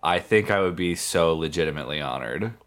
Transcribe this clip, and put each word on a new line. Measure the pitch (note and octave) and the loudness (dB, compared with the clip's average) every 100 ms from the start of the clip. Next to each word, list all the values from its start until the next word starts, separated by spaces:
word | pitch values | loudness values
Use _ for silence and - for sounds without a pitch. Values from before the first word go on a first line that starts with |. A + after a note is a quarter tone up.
I | E2 F2+ | 0 0
think | - G#2+ G2+ | 4 2 4
I | G2+ | 2
would | F#2 E2+ | 2 0
be | F2 | -2
so | E2+ - F2+ E2 | -2 0 2 4
legitimately | D#2+ D#2+ D#2+ D#2 D2+ C2 D2+ | 2 -2 -2 -2 -4 -6 -6
honored. | C#2+ C2 A#1+ C#2+ A2+ A2 | -4 -6 -6 -4 -6 -8